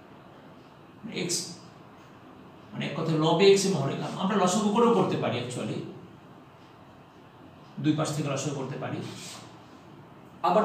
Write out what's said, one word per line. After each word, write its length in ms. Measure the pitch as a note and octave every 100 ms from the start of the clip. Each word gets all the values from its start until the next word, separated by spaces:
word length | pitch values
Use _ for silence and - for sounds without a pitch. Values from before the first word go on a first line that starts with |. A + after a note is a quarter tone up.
| - - - - - - - - - - - -
X, 140 | - - - - - - - - - - - - - - -
মানে 140 | - C#3
এক 80 | D#3
কথায় 220 | D#3+ D#3
লবে 260 | D#3+ E3+ G3
এক্স 160 | F#3+ F#3+
এবং 120 | D#3
হরে, 120 | C3+ - - -
আমরা 140 | F#3+ G#3
লসাগু 320 | F3+ G#3+ G#3
করেও 200 | A3 A#3
করতে 220 | F#3 - -
পারি 200 | A#2+ A#2+
actually, 360 | - - G#2 - - - - - - - - - - - - - - - - - - - - -
দুই 120 | D3
পাশ 160 | D3+ D3+ D3
থেকে 120 | C#3
লসাগু 260 | C3+ D3+
করতে 220 | C3+ C3 B2
পারি। 200 | A#2 - - - - - - - - - - - - - - -
আবার 200 | F3 G#3+